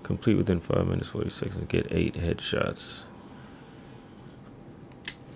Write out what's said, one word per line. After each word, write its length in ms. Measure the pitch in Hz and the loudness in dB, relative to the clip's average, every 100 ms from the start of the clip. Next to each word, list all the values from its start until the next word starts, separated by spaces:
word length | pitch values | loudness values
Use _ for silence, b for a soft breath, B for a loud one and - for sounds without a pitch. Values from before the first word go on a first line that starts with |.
Complete 320 | - 95 - 98 | 0 2 6 6
within 240 | 95 87 | 8 4
five 280 | - - 90 | 6 4 6
minutes, 220 | 90 87 | 2 0
forty 200 | - - | -2 -2
seconds. 360 | - - 92 - | -2 -4 -4 2
Get 180 | 85 - | 2 4
eight 260 | 85 85 - | 2 2 2
headshots. 880 | 85 - - - - - - - - B B B B B B B B B B - - - - - - - - - - - - | 0 0 0 2 2 0 -6 -8 -10 B B B B B B B B B B -16 -16 -16 -18 -18 -18 -16 -18 -12 -12 -12 -14